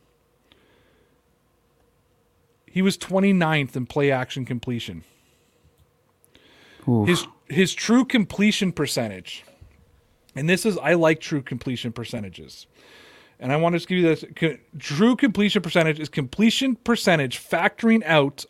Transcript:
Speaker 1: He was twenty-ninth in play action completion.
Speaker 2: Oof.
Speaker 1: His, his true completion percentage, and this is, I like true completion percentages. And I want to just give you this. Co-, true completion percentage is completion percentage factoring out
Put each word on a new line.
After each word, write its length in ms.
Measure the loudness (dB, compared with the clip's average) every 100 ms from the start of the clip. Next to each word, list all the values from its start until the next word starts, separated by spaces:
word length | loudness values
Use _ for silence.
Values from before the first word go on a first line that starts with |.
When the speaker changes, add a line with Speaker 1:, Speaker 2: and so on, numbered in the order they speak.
| _ _ _ _ _ _ _ _ _ _ _ _ _ _ _ _ _ _ _ _ _ _ _ _ _ _ _
Speaker 1:
He 140 | 0
was 160 | 0 0
twenty-ninth 800 | -2 2 4 4 2 0 -2 -4
in 80 |
play 260 | -4 0 2
action 360 | 2 -2 -8 -6
completion. 580 | -6 -6 -6 -8 -12 -18 _ _ _ _ _ _ _ _ _ _ _ _ _ _ _ _ -8 0
Speaker 2:
Oof. 180 | 2 4
Speaker 1:
His, 200 | 0 -2 -16 -4
his 260 | 0 0
true 300 | 0 2 2
completion 680 | 4 0 0 0 0 2 -2
percentage, 720 | -2 -4 -4 -6 -8 -16 -18 -20 -20 -20 _ _ _ _ _ _
and 140 | -4 0
this 180 | 0 0
is, 100 | 0
I 160 | 2
like 260 | 4 4 2
true 200 | -2 -6
completion 520 | -6 -8 -6 -6 -6
percentages. 760 | -8 -10 -10 -10 -14 -20 -20 -20 _ -20 -20 -20 -20 _ -10
And 140 | -4
I 40 | 0
want 180 | 0
to 40 | 0
just 100 | -2
give 100 | 2
you 60 |
this. 200 | 2 0 -4
Co-, 240 | -4 -2 -4 _ -14
true 340 | -6 2 2
completion 480 | 4 0 2 0 0
percentage 380 | 0 0 2 0
is 80 | -6
completion 640 | -6 -4 2 2 2 0
percentage 640 | -2 -2 0 2 2 0 -6
factoring 640 | -6 0 0 0 2 2
out 400 | 4 2 2 -2